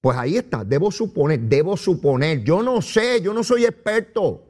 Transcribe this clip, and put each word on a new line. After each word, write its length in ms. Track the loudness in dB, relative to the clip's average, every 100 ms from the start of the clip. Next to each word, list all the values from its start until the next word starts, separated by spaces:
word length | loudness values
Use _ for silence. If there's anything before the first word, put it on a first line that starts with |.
Pues 160 | 0 0
ahí 200 | -2 -2
está, 280 | -2 -8
debo 280 | -2 0 0
suponer, 480 | -2 -6 0 0 0
debo 360 | 2 0 2 -2
suponer, 680 | -2 0 2 2 0 0
yo 180 | 0 0
no 180 | 2 -2
sé, 380 | 0 0 2 0
yo 140 | 0
no 80 | -2
soy 220 | 0 2
experto 800 | 2 0 -2 -2 -2 -2 -2 -2 -14